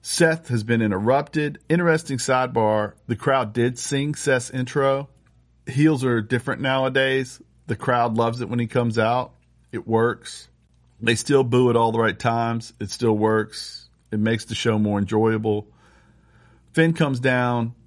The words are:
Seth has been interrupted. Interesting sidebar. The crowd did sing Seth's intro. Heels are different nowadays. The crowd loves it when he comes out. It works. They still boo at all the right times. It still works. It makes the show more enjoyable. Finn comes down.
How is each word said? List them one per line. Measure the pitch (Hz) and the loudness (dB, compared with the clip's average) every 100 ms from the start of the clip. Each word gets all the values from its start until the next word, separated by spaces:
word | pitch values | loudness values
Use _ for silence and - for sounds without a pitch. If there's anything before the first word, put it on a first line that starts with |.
Seth | - - 165 165 - | -6 2 2 2 -2
has | 120 | -4
been | 110 117 | 0 0
interrupted. | 110 92 107 139 151 156 147 - _ | 2 2 2 2 0 -4 -4 -6 _
Interesting | 165 170 160 160 131 | 2 2 0 -2 -4
sidebar. | - 127 127 117 110 107 104 - - | 0 0 2 0 2 2 -2 -8 -8
The | 113 | -4
crowd | - 135 113 | 0 0 0
did | 113 120 123 | 0 -2 -2
sing | - 139 147 | -4 -4 -4
Seth's | 151 143 131 123 | -4 0 0 -2
intro. | 135 123 147 135 135 139 _ _ _ _ _ - | -6 -4 0 0 0 -4 _ _ _ _ _ -6
Heels | 127 156 143 | 2 4 4
are | 131 117 | 0 0
different | 107 123 135 - | 0 -4 -2 -4
nowadays. | 139 135 131 131 135 131 127 - - _ - | -2 0 0 2 2 0 -2 -12 -20 _ -8
The | 117 | -6
crowd | - 123 117 113 | 0 2 2 2
loves | 117 120 | 0 -2
it | 113 | -4
when | 120 | -4
he | 117 | -2
comes | 127 117 110 | 0 0 0
out. | 110 123 - _ _ _ _ | 0 0 -4 _ _ _ _
It | 104 - | -12 -2
works. | 113 117 98 - - - _ _ _ _ _ | 2 2 -2 -12 -18 -20 _ _ _ _ _
They | 117 117 | -2 0
still | - 139 | 2 2
boo | 127 123 127 | 4 4 4
at | 117 | 4
all | 113 | 2
the | 113 | 2
right | 113 - | 0 0
times. | 120 117 117 117 - _ | -2 0 -2 -4 -8 _
It | 104 | -12
still | - 120 | -2 0
works. | 107 110 110 107 - - - - _ _ | 2 2 2 -2 -10 -16 -18 -20 _ _
It | 107 | -2
makes | 110 113 - | 0 -2 -4
the | |
show | 110 117 107 | -4 0 0
more | 107 101 | 0 0
enjoyable. | 101 107 113 110 110 104 - _ _ _ _ _ _ _ _ _ _ | 0 2 2 0 -2 -4 -6 _ _ _ _ _ _ _ _ _ _
Finn | - 165 | 0 2
comes | 165 151 127 | 2 -2 0
down. | 131 123 123 120 117 - | 0 0 0 -2 -4 -8